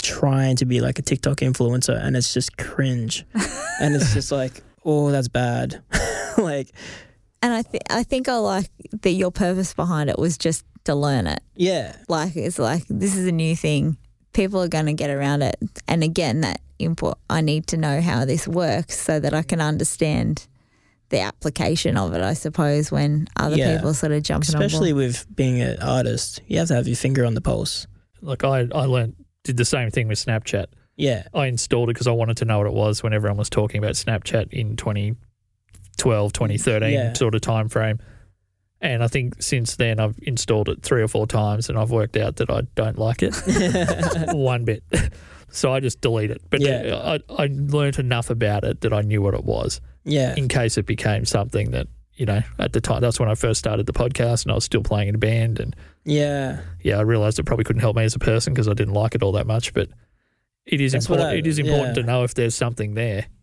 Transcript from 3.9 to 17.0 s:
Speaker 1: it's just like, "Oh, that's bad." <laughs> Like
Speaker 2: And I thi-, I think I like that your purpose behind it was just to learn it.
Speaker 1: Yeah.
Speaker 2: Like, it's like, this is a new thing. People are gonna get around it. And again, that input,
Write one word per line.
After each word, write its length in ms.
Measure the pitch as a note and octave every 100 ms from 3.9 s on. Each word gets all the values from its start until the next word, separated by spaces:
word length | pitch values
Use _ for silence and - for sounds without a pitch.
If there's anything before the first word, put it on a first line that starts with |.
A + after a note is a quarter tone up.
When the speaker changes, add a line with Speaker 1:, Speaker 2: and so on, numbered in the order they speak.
Speaker 1:
it's 200 | C#3+ C3
just 180 | G#2 -
like, 300 | C#3 C3 - - _ D#3+
"Oh, 240 | D3+ C#3+
that's 180 | C#3 A#2+
bad." 540 | B2 B2 A#2+ B2+ - -
<laughs> 460 | - - - - -
Like 320 | F3 C#3+ C3 - - - - _ _ -
Speaker 2:
And 100 | A#3+
I 80 | A3+
thi-, 180 | A#3 - -
I 140 | A3+
think 220 | A#3+ C4 C4
I 100 | A#3+
like 340 | G#3 F#3+ F#3 - - G#3+
that 80 | F#3+
your 200 | F#3 F3+
purpose 440 | - F3+ F#3 F#3
behind 340 | - E3+ D#3 C#3+
it 100 | -
was 200 | E3 -
just 260 | E3 D#3 - -
to 100 | -
learn 320 | C#3+ D3 C3 E2+
it. 140 | C#2+ -
Speaker 1:
Yeah. 400 | - F3+ E3+ G#2 - -
Speaker 2:
Like, 280 | D#3+ F3 D#3+
it's 220 | E3 -
like, 260 | A#2 E3 -
this 260 | G#3 G3 F#3+
is 100 | F#3
a 60 |
new 220 | E3 D#3+
thing. 440 | E3 D3+ D3 D#3 D3+ - _ _
People 300 | - F#3+ F#3+
are 60 | F3
gonna 260 | D#3 D#3
get 160 | D#3 C#3+
around 320 | C#3 C#3 C#3+
it. 140 | B2+ - - - -
And 140 | E3+
again, 380 | D#3+ E3 D3+ D#3+
that 220 | A#2+ - - -
input, 400 | E3 E3